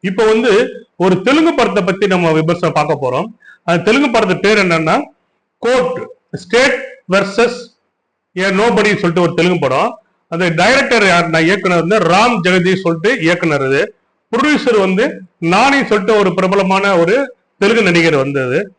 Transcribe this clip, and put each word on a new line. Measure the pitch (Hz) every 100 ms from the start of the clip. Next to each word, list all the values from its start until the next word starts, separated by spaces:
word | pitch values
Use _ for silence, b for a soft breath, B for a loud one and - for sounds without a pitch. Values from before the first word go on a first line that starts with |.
இப்ப | 185 190 220
வந்து | 220 247 202 254 - - _
ஒரு | 170 185
தெலுங்கு | 185 294 320
படத்தை | 285 214 190
பத்தி | 185 190 202
நம்ம | 185 170
விமர்சனம் | 156 156 175 175
பார்க்க | 156 151 147
போறோம். | 131 127 214 - B B
அந்த | - 170
தெலுங்கு | 180 247 285
படத்து | 226 208 175
பேர் | 196 220
என்னன்னா, | 185 165 160 214 294 _ _ _ _ _
கோர்ட், | 233 254 - - - - _
ஸ்டேட் | - - 226 269 - - - -
வெர்சஸ் | 185 190 - 233 - - _ _ _ _ _ _ 180
ஏ | 196
நோபடின்னு | 190 226 202 214 202
சொல்லிட்டு | 175 165 175
ஒரு |
தெலுங்கு | 175 170 175
படம். | 139 131 214 - _ _ _
அந்த | 165 180
டைரக்டர் | 165 190 269 262 240 196
யாருன்னா, | 175 165 160
இயக்குனர் | 165 196 185 175
வந்து | 165 214
ராம் | 165 185 240 226
ஜெகதீஷ் | 175 185 180 190
சொல்லிட்டு | 185 165 190 254
இயக்குனர். | 160 175 170 143 135
இது | 135 190 - _ _ _
ப்ரொடியூசர் | 233 294 294 254 220
வந்து | 190 190 269 - - _
நானி | 165 185 262 277 247
சொல்லிட்டு | 214 196 214
ஒரு | 190
பிரபலமான | 175 185 196 185 190 202 185
ஒரு | 165 240 277 - _ _
தெலுங்கு | 196 226
நடிகர் | 196 170 165 147
வந்தது. | 135 139 127 131 214